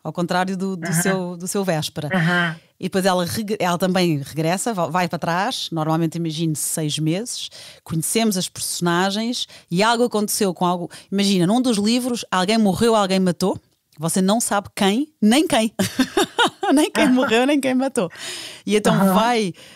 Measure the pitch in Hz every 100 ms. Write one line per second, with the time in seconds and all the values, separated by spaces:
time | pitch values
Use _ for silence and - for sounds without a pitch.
0 | 156 165 175 185 185 190 190 185 170 165
1 | 196 190 180 175 180 202 185 156 160 165
2 | 151 185 165 175 170 160 _ - 180 190
3 | 190 180 170 - 214 220 175 175 185 185
4 | 175 147 139 143 160 190 240 196 147 180
5 | 175 170 170 175 214 - - 165 156 160
6 | 165 170 165 156 165 151 - - 151 147
7 | 156 180 247 - - - - - - 160
8 | - 226 226 185 - - - - 175 175
9 | 196 202 226 247 - - - 175 214 233
10 | - 208 208 - 202 165 180 180 185 -
11 | - 196 196 190 170 240 254 202 208 247
12 | 247 240 - 185 185 226 208 175 226 220
13 | 190 190 185 165 185 - - _ _ -
14 | 165 196 190 226 - 202 202 - 196 220
15 | 302 _ 208 262 330 254 220 - 196 -
16 | 262 - - - 453 - 403 285 392 -
17 | 302 254 262 226 269 294 262 254 269 254
18 | 170 - - - - - - 208 202 -
19 | 196 190 233 240 196 - -